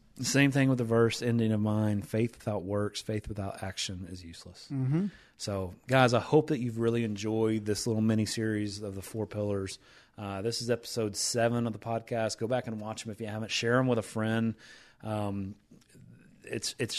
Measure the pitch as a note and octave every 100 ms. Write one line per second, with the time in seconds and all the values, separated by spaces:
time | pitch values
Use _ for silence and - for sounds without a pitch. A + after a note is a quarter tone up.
0 | _ - B2 C3+ C#3 C3+ C3+ B2+ A2+ A2+
1 | A#2 - A#2+ A#2 A2 A2 G#2+ G#2+ G#2+ G2+
2 | - A2 A#2 - A#2 G#2 F#2 G2+ G#2 -
3 | - G#2+ - G#2 G2 - G2 - - F#2
4 | F2+ F2+ E2 E2+ F2 - - C#3 C3 D#3+
5 | G3+ - - - - G2 F#2 F#2+ - C3
6 | B2 A#2 - D#3 D#3 C#3 A#2+ A2+ A#2 A#2
7 | A2+ G2+ G#2+ A2 A2 A2 G#2 G2+ A#2+ A2
8 | A2 A2 G#2+ A2+ A2 G#2+ G#2 G2 G#2 G2
9 | - A2+ G#2 G#2+ G#2 G2+ F#2+ - - -
10 | _ - G2+ G2 A2+ A#2 A#2 A#2 - A#2+
11 | G#2+ G2 - A#2+ A#2 A#2+ A#2 G#2+ A#2 A2+
12 | - A#2 A2 - A2+ B2+ A#2 A2 G#2+ A2
13 | A2+ G#2 A2 G#2+ A2 - A#2 B2+ C3 A2+
14 | - A2 A2 A2+ A2+ A2 - - - _
15 | A2 G#2+ G#2 G2+ G2 - _ - _ -
16 | - - - - - A#2 - - A#2+